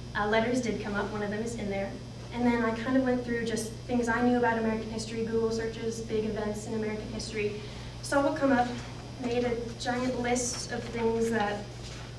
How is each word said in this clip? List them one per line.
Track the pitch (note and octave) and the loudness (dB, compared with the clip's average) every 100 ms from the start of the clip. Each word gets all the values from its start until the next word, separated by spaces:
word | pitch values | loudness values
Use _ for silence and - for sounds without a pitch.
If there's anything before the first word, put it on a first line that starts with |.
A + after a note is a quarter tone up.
| - G#3 | -6 -2
Uh, | G#3 | 2
letters | A3 A#3 B3+ | 4 4 2
did | A3+ G3+ | 2 0
come | G#3+ | -2
up, | G3+ G3+ | -2 -2
one | G#3 | -2
of | G#3 | -2
them | G#3 | -2
is | A#3+ | -2
in | A#3 G3+ | -2 -2
there. | G3 G3+ - - - - | -2 -2 -6 -10 -12 -8
And | A#3+ | 2
then | A#3+ A#3+ | 4 4
I | A3+ | 2
kind | A3+ C4 C4 | 0 2 4
of | |
went | B3+ B3 | 4 2
through | A#3 A#3 | 0 -2
just | A3+ A3 - - - | 0 -2 -2 -6 -2
things | B3 A#3 | 0 2
I | A#3 | 4
knew | B3 B3 | 4 6
about | A#3+ A3+ | 4 4
American | A3 A3 A3 | 2 0 -2
history, | A3 G#3+ A3+ | -4 -4 -2
Google | A3 A3+ A3+ | 0 2 2
searches, | A3+ A3+ A3+ A#3 A3 | 0 -2 -2 -4 -4
big | A3+ A3 | -2 0
events | G#3+ G3+ G#3+ G#3 - | 0 0 -2 -2 -4
in | |
American | A3 G#3+ G#3+ G#3+ | -2 -2 -4 -4
history, | A3 - A3 G#3 G#3 - - - - | -6 -4 -2 -2 -2 -8 -10 -10 -10
saw | - C#4+ | 0 2
what | C#4+ - | 4 4
come | C#4 | 4
up, | B3+ A#3+ A#3+ - - - - | 6 4 0 -8 -10 -10 -6
made | B3 A#3+ | -2 0
a | B3 A#3 A3+ - | 2 0 -4 -4
giant | B3+ B3 B3+ - | -2 0 0 0
list | A#3+ B3 - - - | 2 2 0 -4 -4
of | A#3 | -6
things | A3+ A#3 A3+ A3+ A3+ | -4 0 2 4 4
that | A3+ G#3 G3+ G3+ - - - - | 2 2 0 -6 -10 -10 -10 -10